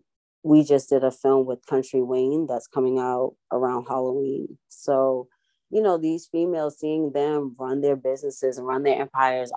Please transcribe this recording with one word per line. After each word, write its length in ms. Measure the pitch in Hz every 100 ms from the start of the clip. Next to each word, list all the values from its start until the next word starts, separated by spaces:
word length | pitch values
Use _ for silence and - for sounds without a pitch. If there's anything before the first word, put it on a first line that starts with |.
| _ _ _ _
we 220 | 156 151
just 240 | 143 139 -
did 160 | 135
a 60 | 131
film 360 | - 135 135 131
with 200 | 123 -
Country 360 | 135 131 131
Wayne 440 | 123 127 131 156 147
that's 180 | 120 -
coming 320 | 135 127 131
out 360 | 127 123 131 - -
around 340 | 123 127 123 123
Halloween. 720 | 131 131 135 135 135 - - _
So, 600 | - - 135 135 127 123 _ _ _ -
you 120 | 208
know, 160 | 208 170
these 280 | 160 165 -
females, 480 | 165 180 165 151 -
seeing 340 | 151 156 147
them 420 | 143 147 151 139 123
run 240 | 131 139
their 140 | 143 131
businesses 600 | 131 135 143 - 131 127
and 80 | 127
run 180 | 131
their 160 | 143 -
empires, 520 | 139 131 131 127 123